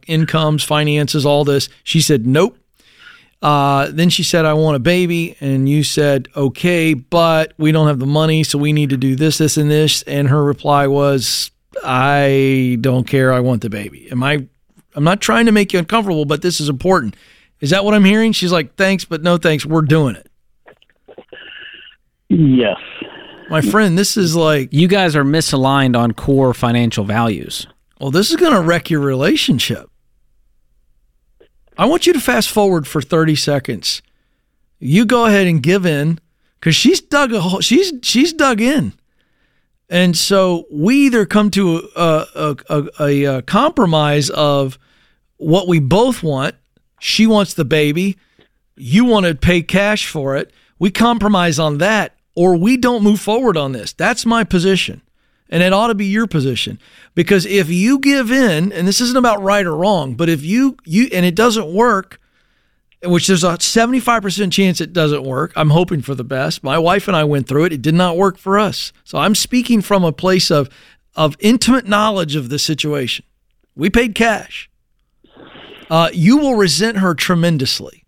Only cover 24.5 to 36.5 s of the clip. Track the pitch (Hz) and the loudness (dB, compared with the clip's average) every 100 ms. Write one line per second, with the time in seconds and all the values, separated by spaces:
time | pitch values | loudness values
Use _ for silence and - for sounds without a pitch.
24.5 | 151 131 135 175 196 185 151 139 160 156 | 0 0 2 2 2 2 2 2 0 0
25.5 | 139 131 139 135 120 117 117 - 135 131 | 0 2 2 2 2 0 -2 0 2 2
26.5 | 120 123 120 117 113 101 104 117 90 - | 0 -2 0 0 -2 -4 -2 -2 -4 -8
27.5 | - - _ _ _ 139 147 220 320 339 | -12 -14 _ _ _ -4 0 0 2 2
28.5 | 233 165 170 - 160 139 131 151 302 - | 2 2 0 0 -2 0 0 0 0 0
29.5 | 127 - 110 - _ _ _ _ _ _ | -2 -2 -6 -10 _ _ _ _ _ _
30.5 | _ _ _ _ _ _ _ _ _ _ | _ _ _ _ _ _ _ _ _ _
31.5 | _ _ - 202 339 339 339 - 240 - | _ _ -2 0 2 2 2 0 -2 0
32.5 | - 202 175 143 156 - 165 160 147 - | 0 2 0 -2 -6 -2 0 2 0 0
33.5 | 143 - 113 - - _ _ _ _ _ | -2 -4 -8 -6 -8 _ _ _ _ _
34.5 | _ _ _ 120 165 226 247 226 202 185 | _ _ _ 0 2 4 2 4 2 2
35.5 | 165 120 196 180 147 147 165 _ _ _ | 0 2 0 0 0 -2 -4 _ _ _